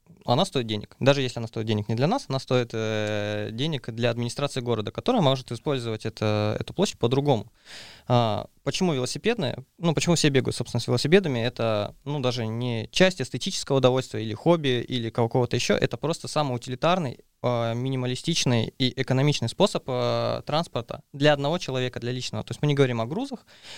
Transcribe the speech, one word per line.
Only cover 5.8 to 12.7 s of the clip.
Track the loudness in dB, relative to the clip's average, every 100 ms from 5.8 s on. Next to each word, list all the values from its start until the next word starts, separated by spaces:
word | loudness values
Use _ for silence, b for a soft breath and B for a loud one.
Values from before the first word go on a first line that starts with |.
| -2 -6 -6
это, | -2 0 2 0 -2
эту | -4
площадь | -2 -2 0
по-другому. | 0 2 2 0 -2 _ B B B B B
А, | 2 2 0 -6 _
почему | -4 0 0
велосипедная? | 0 -2 -2 -2 -2 -2 -4 -10 -4
Ну, | 0
почему | 2 2
все | 4 4
бегают, | 4 2 -2
собственно, | -2 -2
с | 0
велосипедами? | 0 4 4 4 0
Это, | -2 -2 0 0 -2 -6
ну, | -6 -2
даже | -2 -2 -4
не | -4 -4